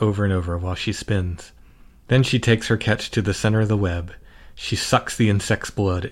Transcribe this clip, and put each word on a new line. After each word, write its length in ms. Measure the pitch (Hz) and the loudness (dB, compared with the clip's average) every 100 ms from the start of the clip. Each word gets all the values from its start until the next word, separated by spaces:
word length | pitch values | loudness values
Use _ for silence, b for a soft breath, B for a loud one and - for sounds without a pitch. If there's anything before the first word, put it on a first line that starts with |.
over 220 | 107 98 | 0 2
and 80 | 101 | 2
over 240 | 92 87 85 | 0 0 -4
while 160 | 92 | -4
she 200 | 90 - | -4 -4
spins. 580 | - - 101 90 85 - - b b b b - | -6 -2 -2 -2 -6 -12 -20 b b b b 2
Then 160 | 127 | 2
she 160 | 127 123 | 4 2
takes 280 | 120 113 - | 4 2 2
her 100 | 107 | 0
catch 340 | - 110 - | 2 -2 -2
to 100 | 113 | -2
the 120 | 98 | 0
center 260 | - 107 110 | 0 2 2
of 80 | 107 | 2
the 100 | 104 | 2
web. 360 | 95 85 85 - b b b - | 0 -2 -6 -14 b b b -14
She 220 | - - | -6 -4
sucks 380 | - 123 - - | 2 0 0 0
the 120 | 107 | 2
insect's 400 | 101 - 107 - | 2 0 -4 -4
blood 400 | - 98 90 - | -2 0 0 -4